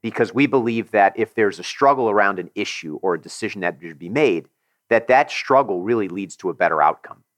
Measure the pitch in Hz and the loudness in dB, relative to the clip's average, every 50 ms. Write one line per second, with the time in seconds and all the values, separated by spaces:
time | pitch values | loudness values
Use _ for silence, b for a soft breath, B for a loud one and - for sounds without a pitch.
0 | - 117 - - - - - 131 143 131 113 135 113 117 117 113 104 - - 107 | -8 -10 -2 -2 -2 -2 2 0 2 2 2 2 0 2 -2 -2 -4 0 2 4
1 | 98 98 - - 110 104 _ - 110 101 92 - 90 - - - 139 139 143 131 | 4 4 4 0 -4 -4 _ 0 0 0 0 -4 -12 -12 -4 2 2 2 2 2
2 | 123 110 101 104 101 98 101 90 87 85 _ 98 104 - - - - 80 76 - | 0 0 2 2 2 2 0 -4 -8 -10 _ -8 -6 -6 -8 -12 -10 -12 -12 -6
3 | - 95 87 82 - - - - - 107 - 104 92 87 87 67 82 85 80 71 | -4 -4 -4 -4 -6 -14 -14 -10 -10 -8 -8 -4 -4 -4 -4 -4 -14 -18 -16 -14
4 | 85 87 104 139 156 127 92 82 76 _ _ _ _ _ _ _ _ _ 117 113 | -12 -6 0 2 2 4 2 0 -4 _ _ _ _ _ _ _ _ _ 0 0
5 | 110 - 127 131 147 147 - - - - 135 135 139 107 98 87 90 104 120 113 | 4 4 4 4 4 2 -4 -10 -2 2 4 4 4 2 -2 -4 -2 -2 0 0
6 | 104 92 85 98 98 85 - _ - 92 82 _ 90 82 80 78 76 78 78 - | -2 -4 -6 -8 -10 -10 -12 _ -6 -6 -2 _ 0 0 2 4 2 2 2 -2
7 | - - - _ _ _ _ | -10 -20 -20 _ _ _ _